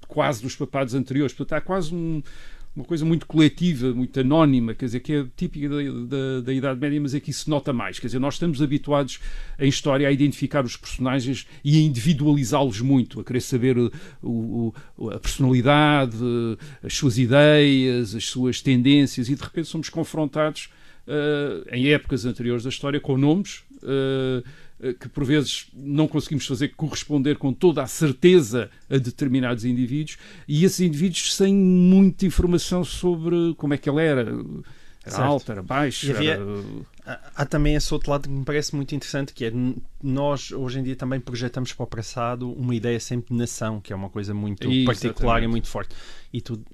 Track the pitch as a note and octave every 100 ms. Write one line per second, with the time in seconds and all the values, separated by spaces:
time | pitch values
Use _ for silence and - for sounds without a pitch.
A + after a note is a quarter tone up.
0 | - D3+ C#3 A#2+ B2+ - C#3+ C#3 C3+ C3+
1 | B2+ C3+ C#3 - C#3 D3+ - F#3+ D#3 F3
2 | E3 D#3 - - - - - - B2+ E3+
3 | D#3+ E3 - D3+ D3+ - F3 C#3+ B2+ B2
4 | B2+ C3+ B2+ D#3 D3+ C3 A2+ A2 C3 B2
5 | - D3 C3 - F3 D3+ C#3+ C#3+ C#3+ B2
6 | B2 C3+ C3+ C3 B2 C3+ C3+ C3 D3 D3
7 | D3 C#3+ - C#3 - D3 D3+ B2 G2 F#2+
8 | B2 B2 C#3 - E3+ C3 D3 C#3 - C#3+
9 | C3+ - - - - - C3+ C3 D3+ C3+
10 | C#3 C#3 C#3+ B2 C#3 D3 B2 - - -
11 | B2+ C3+ A2+ A#2+ - - C#3+ D#3 D#3 A#2+
12 | A2+ C#3+ D3 C#3+ B2 C#3+ C#3 G2+ B2+ C#3
13 | A2 A#2 - B2 - B2+ B2+ A#2+ A#2+ D3
14 | - - B2 A#2 A2+ A2+ A2+ - - -
15 | A2 G2 - - C3 B2+ B2 D3 D3+ D3
16 | C3+ A2+ B2 A#2+ A#2 A2 D3+ C3+ - -
17 | C#3+ A2+ A#2+ C#3 D3 D3+ D3 C3+ B2+ B2
18 | A2+ A2 - B2+ B2+ A#2+ - B2+ B2 D3
19 | C3+ - A#2+ C#3 - - D#3 D#3+ C#3+ D#3+
20 | D#3 D#3+ D3+ D#3 D#3 D3+ - - - -
21 | - D3 D3 D3 C#3+ F#2 - B2 C3+ D3
22 | - C3+ B2 G#2 A#2+ A#2+ B2 - C#3+ C#3+
23 | C#3+ C3+ C#3+ E3+ G3 - - - - C3+
24 | C3+ C3+ C3 B2+ B2+ - - - C3 B2
25 | - - C3 D3+ B2+ - - - C#3 C#3+
26 | D#3 D#3 - C#3 - B2 C#3+ - D3+ -
27 | - D3 C3+ D3 C#3 - F#3 D3+ B2+ -
28 | D#3 C3 F3+ F#3 A#2 B2 G2+ - - C#3
29 | A#2+ - C#3+ C3 B2+ A#2+ A#2+ B2 B2+ C#3+
30 | D3+ - - - - D3 F#3 F#3 F3+ D3
31 | F#3+ E3 - - G3 G3 F#3 F3+ F3+ F#3+
32 | G3 - F#3+ - F3+ F3 - F3+ E3 -
33 | F3+ E3+ E3 F3 E3+ D#3+ D3 C#3+ - C#3+
34 | E3 C3+ A2+ A#2+ A#2 D2 - - - -
35 | - G2 B2+ C#3+ - G#2 F#2 C3 D3 -
36 | C#3 A#2 D#3 D#3 G2+ G#2 G2+ G#2+ - -
37 | - B2+ - - C#3 D#3 D3 D3+ - D3+
38 | - C#3+ C#3 C3+ C3+ D3 C#3+ D3 C3+ D3
39 | - C#3+ C#3 - A#2 A#2+ B2+ - - -
40 | C#3 C3 C#3+ C#3 - - B2+ C3 C3 C3
41 | C3 C3+ B2 A#2+ B2 C3 B2 - B2 A2+
42 | G#2+ - A#2+ B2 B2 A#2+ B2 A#2+ A#2 A#2+
43 | - B2 A#2+ A#2+ A#2 - A2 A2 - G2
44 | G2 G#2+ G2+ G#2 G#2 G2 B2+ C3 B2+ A#2
45 | A#2+ A2 A#2+ A2+ A2+ A#2 - G#2+ F#2+ -
46 | - - - A#2+ - A2+ A2+